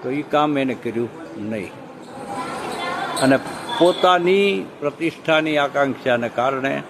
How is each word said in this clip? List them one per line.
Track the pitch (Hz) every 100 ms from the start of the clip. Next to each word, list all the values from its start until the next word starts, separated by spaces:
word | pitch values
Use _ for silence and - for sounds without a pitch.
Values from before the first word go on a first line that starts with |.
તો | 127
એ | 139
કામ | 147 147 151 143
એને | 135
કર્યું | 117 120 113 117 110 - 110
નહીં. | 104 110 87 - - - - - - - - - - - - - - -
અને | 135 135 - - - 180
પોતાની | 170 180 185 180 175 196 202 190 180 -
પ્રતિષ્ઠાની | 147 139 165 - - 160 156 151
આકાંક્ષાને | 143 143 139 120 131 120 117
કારણે | - 123 135 135 143 143